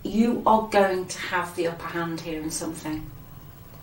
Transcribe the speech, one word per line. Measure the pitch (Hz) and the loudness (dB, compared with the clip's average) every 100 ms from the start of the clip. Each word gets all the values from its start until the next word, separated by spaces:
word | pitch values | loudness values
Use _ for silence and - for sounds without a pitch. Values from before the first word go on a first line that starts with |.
You | 202 208 233 - - | 0 2 4 4 4
are | 220 214 | 4 6
going | 208 190 185 180 | 4 6 4 -4
to | - | -6
have | - 180 175 - | -2 -2 -2 -2
the | 165 | -2
upper | 170 - | -2 -6
hand | 175 165 165 | -4 -4 -4
here | 170 156 | -6 -6
in | 156 | -4
something, | - 160 - 311 311 - - - - - - - - | -4 -6 -6 -6 -6 -6 -12 -16 -18 -18 -18 -20 -18